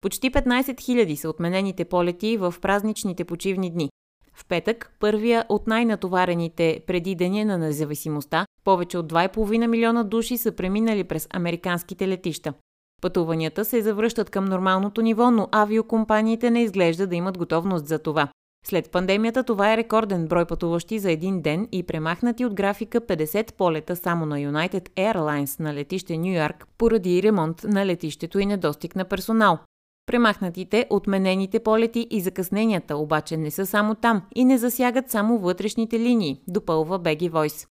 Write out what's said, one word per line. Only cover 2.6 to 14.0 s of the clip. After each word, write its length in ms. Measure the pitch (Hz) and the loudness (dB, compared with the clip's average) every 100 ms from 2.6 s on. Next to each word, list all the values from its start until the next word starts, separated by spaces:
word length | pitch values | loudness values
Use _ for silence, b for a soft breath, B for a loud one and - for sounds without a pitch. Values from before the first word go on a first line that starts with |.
празничните 640 | 185 202 214 208 202 175 | 0 0 0 -4 -6 -6
почивни 460 | 170 175 190 190 185 | -8 -4 -4 -2 -2
дни. 200 | 170 143 _ _ _ _ | -2 -4 _ _ _ _
В 100 | - | -20
петък, 480 | - 175 165 - - _ | -4 -2 -2 -4 -6 _
първия 440 | 208 214 226 233 - | 0 2 2 2 2
от 180 | 202 - | -2 0
най-натоварените 1160 | 220 233 202 185 180 180 170 165 - 165 160 - | 2 2 0 0 2 2 0 -2 0 2 2 -2
преди 280 | 180 170 | -4 -2
Деня 300 | 180 180 202 | -2 0 0
на 140 | 214 185 | 0 0
независимостта, 880 | 156 147 151 147 160 147 143 160 196 _ | -2 -2 -4 -4 -4 -6 -2 -2 -2 _
повече 340 | - 185 175 180 | 2 2 2 -4
от 80 | 156 | -2
два 180 | 160 | 0
и 40 | 185 | 0
половина 400 | 202 208 226 233 | 0 0 2 2
милиона 360 | 233 226 233 | 2 2 2
души 320 | 214 226 226 240 | 0 -2 -2 -2
са 160 | 220 | -2
преминали 520 | - 180 202 226 214 | -2 -2 0 0 0
през 240 | 175 156 - | -2 -6 -6
американските 800 | 190 170 170 185 175 - 185 190 | -4 -2 -2 -4 -4 -6 -4 -2
летища. 440 | 185 180 151 156 143 _ _ _ _ | -2 -4 -4 -8 -10 _ _ _ _
Пътуванията 640 | 180 180 165 165 160 160 | -2 0 0 0 -2 -2
се 180 | 214 247 | 0 0
завръщат 480 | 214 202 | 0 0